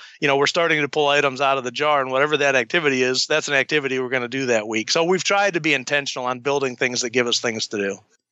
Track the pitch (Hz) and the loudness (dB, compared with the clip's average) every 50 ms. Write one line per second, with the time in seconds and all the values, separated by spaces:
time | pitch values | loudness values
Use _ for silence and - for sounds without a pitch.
0 | - - - - 156 143 139 139 143 - - 175 170 165 156 151 143 139 - 156 | -8 -20 -8 -2 0 2 2 4 2 2 2 2 2 2 2 0 0 -2 0 0
1 | 147 143 143 147 143 143 127 127 143 135 135 135 123 123 120 127 147 151 147 139 | 2 4 4 4 2 0 0 0 0 0 0 0 -2 -4 -4 -2 0 2 2 2
2 | 131 131 131 131 147 151 151 139 143 139 135 127 117 113 - 175 156 143 135 127 | 0 0 0 0 2 2 2 2 2 2 2 2 0 0 0 0 2 2 2 2
3 | 127 127 131 127 - - 151 156 - 151 143 135 127 - 156 151 135 131 131 127 | 2 2 0 0 0 0 0 -2 0 0 0 0 2 2 0 0 0 0 -4 -4
4 | 127 120 135 127 120 117 131 135 135 123 117 110 107 113 110 110 107 - - 165 | -4 -2 -2 -4 -4 -4 -4 -2 0 0 0 0 0 -2 -4 -4 -2 0 0 2
5 | 165 175 190 170 - - 202 202 202 196 165 165 151 156 143 131 120 - 147 143 | 2 2 2 0 0 0 2 2 2 2 0 0 0 0 0 0 0 -2 -2 -2
6 | 139 - - 135 127 127 127 123 120 143 139 143 135 127 120 - 135 123 123 117 | -2 -4 -6 -6 -4 -4 -4 -4 -2 -2 0 0 0 -2 -2 -2 -2 -2 -2 -2
7 | 127 117 117 127 120 120 113 - - 120 110 110 - - 113 104 98 98 92 95 | -4 -2 0 0 0 0 0 -2 -2 -2 -4 -4 -6 -4 -4 -4 -4 -4 -6 -8
8 | _ _ _ _ _ _ | _ _ _ _ _ _